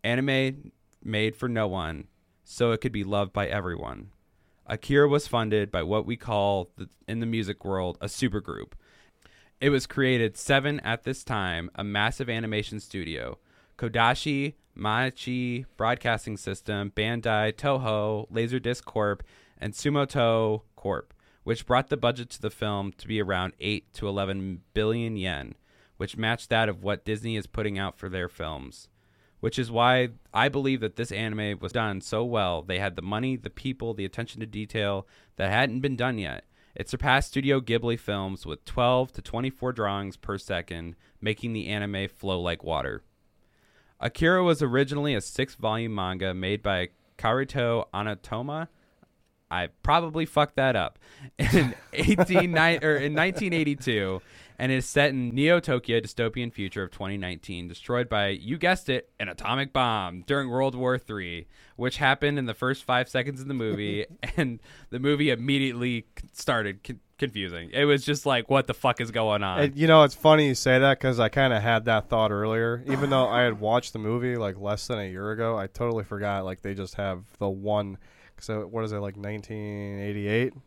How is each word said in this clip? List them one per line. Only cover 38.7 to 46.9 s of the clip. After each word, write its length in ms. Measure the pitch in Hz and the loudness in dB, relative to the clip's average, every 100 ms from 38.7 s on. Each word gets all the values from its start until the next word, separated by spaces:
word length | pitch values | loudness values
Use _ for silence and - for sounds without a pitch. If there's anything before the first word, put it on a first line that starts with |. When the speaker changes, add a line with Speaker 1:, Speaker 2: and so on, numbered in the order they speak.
| - 123 127 131 | 0 2 2 0
Speaker 1:
to 100 | - | -6
twenty-four 500 | - 117 131 131 127 | -8 -4 -6 -4 -6
drawings 460 | 117 104 101 98 - | -2 -2 -2 -6 -10
per 180 | - 98 | -8 -8
second, 580 | - 90 85 85 85 87 _ _ | -4 -6 -4 -10 -10 -14 _ _
making 320 | 104 107 117 | -4 -2 -4
the 140 | 113 80 | -4 -4
anime 400 | 104 101 98 98 | -4 -2 -4 -6
flow 300 | - 98 90 | -6 -2 -2
like 240 | 87 82 | -2 -4
water. 400 | 82 78 64 52 _ _ _ _ _ _ _ _ _ _ | -2 -2 -2 -8 _ _ _ _ _ _ _ _ _ _
Akira 460 | 117 - 165 185 | -6 2 4 4
was 160 | 180 151 | 4 4
originally 540 | 143 127 139 147 147 | 4 2 2 0 0
a 80 | 113 | -2
six-volume 720 | - - 131 - 110 110 117 | -2 -4 -4 -2 -2 -2 -2
manga 400 | 104 92 92 95 | -2 -4 -2 -4
made 280 | 92 92 104 | -2 -2 0
by 280 | 101 92 90 | 0 0 -2